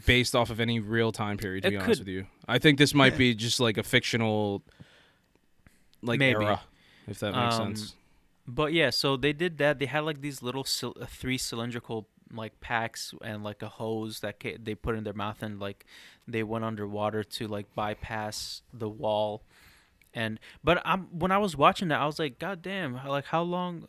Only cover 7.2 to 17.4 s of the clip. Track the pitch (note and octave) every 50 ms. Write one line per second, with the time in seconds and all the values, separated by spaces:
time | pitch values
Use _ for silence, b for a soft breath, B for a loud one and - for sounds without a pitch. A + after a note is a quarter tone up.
7.2 | G#2+ G#2 G#2+ B2+ A#2+ A#2+ A#2 A2+ A2 G2+ G#2+ G#2+ G#2+ G2+ - - _ _ _ _
8.2 | _ _ _ _ _ - A#2+ C3 D3+ D3 E3 E3+ D#3 B2+ - - - C#3+ C3+ C3
9.2 | B2+ D3 D3 D3 F3 F#3 D#3+ C#3+ C#3+ D3 D3 B2+ C#3+ B2 C3+ D3+ D3+ D#3 D3+ C#3
10.2 | C3+ D3 C3+ B2 B2 B2 B2+ C3+ C3 - - - - A#2+ - - A#2 - - -
11.2 | - B2+ C3 B2+ - - - A#2 A#2 B2 A#2 A#2+ - - A#2 A2 G#2 - _ _
12.2 | _ - - A2+ A2 A2 - _ - - B2 A2+ A2+ A2+ - - - - - -
13.2 | - A2+ G#2+ G#2+ G#2 G#2 G#2 - A2 G#2+ - - A#2 A2+ A2+ A2 A2 A2 G#2+ -
14.2 | - G#2 G#2 - - A#2+ E2+ A2 A2+ A2 G#2+ - - B2 A2+ A2 G#2+ G#2+ G2 G#2
15.2 | G2+ G#2+ G#2+ - A2 A2 G#2 G2 G2+ G2 G2+ - - b b b b b b b
16.2 | b - A#2 A2+ A2 G#2 A2 A2+ A2+ A2+ A2 G#2 G#2 G2+ G#2 G#2 G#2 G#2+ G#2+ A2
17.2 | G#2 - - -